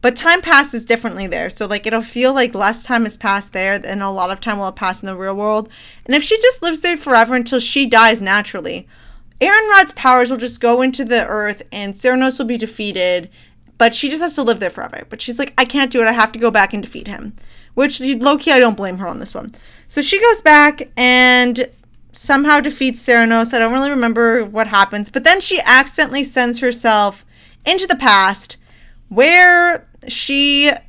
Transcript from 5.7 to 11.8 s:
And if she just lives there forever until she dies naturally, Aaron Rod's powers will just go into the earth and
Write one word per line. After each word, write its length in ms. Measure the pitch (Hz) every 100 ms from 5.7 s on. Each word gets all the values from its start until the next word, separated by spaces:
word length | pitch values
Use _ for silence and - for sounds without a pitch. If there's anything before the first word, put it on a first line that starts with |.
| - - - -
And 80 |
if 80 | 277
she 180 | 294 440
just 220 | 480 508
lives 180 | 339 320
there 160 | 349 330
forever 380 | 294 240 226
until 240 | 254 240 262
she 280 | 233 277 262
dies 360 | 226 226 220
naturally, 640 | 196 202 208 196 165 180 - _ - - - -
Aaron 280 | 320 415 427
Rod's 240 | 403 359
powers 360 | - 262 254 240
will 60 | 254
just 240 | 240 233
go 200 | 233 240
into 240 | 262 254
the 220 | 240 233 -
earth 360 | 214 208 202 -
and 220 | 208